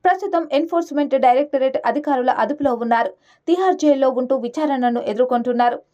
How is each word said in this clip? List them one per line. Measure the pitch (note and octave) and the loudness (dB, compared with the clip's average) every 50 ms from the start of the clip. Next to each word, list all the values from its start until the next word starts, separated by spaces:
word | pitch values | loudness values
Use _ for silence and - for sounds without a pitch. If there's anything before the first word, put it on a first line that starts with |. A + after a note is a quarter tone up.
| - | 2
ప్రస్తుతం | F4+ F#4+ F#4+ G#4 F#4+ F4 E4+ D#4+ D4+ | 0 0 0 -2 -4 -2 -4 -2 0
ఎన్ఫోర్స్‌మెంట్ | D4 C#4+ E4 E4 F4 E4+ E4+ - C#4 D4 D4 - C4+ | -2 -2 0 0 -2 -4 -4 -2 -2 -4 -2 0 0
డైరెక్టరేట్ | C4 C4 B3 B3 C4 D4 D4 - C4+ C4 C4 C4 - - | 2 4 4 4 4 0 0 -2 0 0 0 -2 -2 -4
అధికారుల | A#3 A#3 D4 D4+ D4+ C#4 B3+ B3 B3+ | -2 -2 -2 -2 -2 -2 0 0 0
అదుపులో | A#3+ - A3 G#3+ C#4+ D4 C#4+ C4+ A#3+ | 0 0 -2 -4 -2 -2 -2 -2 -2
ఉన్నారు. | A3 A#3 A3+ A#3 A3+ A#3+ - - _ _ _ _ _ _ | -2 -2 0 0 0 0 -2 -6 _ _ _ _ _ _
తిహార్ | - E4+ F4+ F#4+ F#4 F4+ | 0 0 2 2 0 0
జైల్లో | F#4 D4+ D4+ C#4+ C4+ C4+ C4 | 2 4 2 4 4 2 0
ఉంటూ | B3 B3 B3+ B3 C4+ | 2 0 0 0 -2
విచారణను | C4 A3+ A#3+ A#3+ D#4+ D#4 D4+ C#4 B3+ B3 A#3+ A#3 A#3+ - | -2 -2 -6 -4 -4 -2 -2 0 0 0 0 0 -2 -4
ఎదుర్కొంటున్నారు. | - G#3 A3+ B3+ B3+ B3+ A#3+ A#3 B3+ A#3+ A#3+ A#3+ A#3+ A#3+ - _ _ | -4 0 0 0 0 0 -2 -2 -2 0 2 0 0 0 -2 _ _